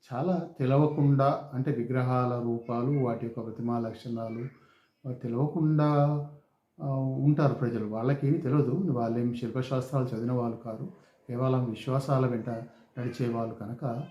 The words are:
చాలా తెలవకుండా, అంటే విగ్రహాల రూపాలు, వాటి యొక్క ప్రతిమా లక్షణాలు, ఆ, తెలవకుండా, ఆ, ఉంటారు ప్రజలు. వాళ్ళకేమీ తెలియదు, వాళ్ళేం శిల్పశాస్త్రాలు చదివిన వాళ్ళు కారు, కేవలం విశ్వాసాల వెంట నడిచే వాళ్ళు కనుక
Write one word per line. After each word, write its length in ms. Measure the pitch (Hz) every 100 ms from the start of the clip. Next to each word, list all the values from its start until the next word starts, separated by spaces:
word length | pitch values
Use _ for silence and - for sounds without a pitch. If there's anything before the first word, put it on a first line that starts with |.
| _
చాలా 340 | 123 175 175 - -
తెలవకుండా, 920 | 131 139 151 151 143 139 139 151 -
అంటే 180 | 131 135
విగ్రహాల 680 | 127 117 127 127 127 123 123
రూపాలు, 560 | 120 117 117 120 127 143
వాటి 260 | 123 110 117
యొక్క 200 | 117 113
ప్రతిమా 340 | 110 117 120
లక్షణాలు, 680 | 117 113 120 117 113 113 131 - _ _ _ _ 135
ఆ, 20 |
తెలవకుండా, 760 | 123 120 117 147 165 156 156 151 147 147 147 143 - _ _ _ -
ఆ, 60 | 143 135
ఉంటారు 540 | 135 131 139 147 143
ప్రజలు. 320 | 120 120 117 104
వాళ్ళకేమీ 520 | 107 123 143 139 165
తెలియదు, 540 | 127 147 123 151 185
వాళ్ళేం 440 | 127 113 117 120 120
శిల్పశాస్త్రాలు 680 | 117 131 127 131 127 143 123
చదివిన 260 | 110 120
వాళ్ళు 260 | 127 117 110
కారు, 360 | 113 110 156 - _ _ -
కేవలం 400 | 120 131 131 123
విశ్వాసాల 560 | 110 - 131 139 135 127
వెంట 240 | 117 113 117 - - _ -
నడిచే 300 | 123 - 123
వాళ్ళు 240 | 117 113
కనుక 500 | 110 107 117 135 117 -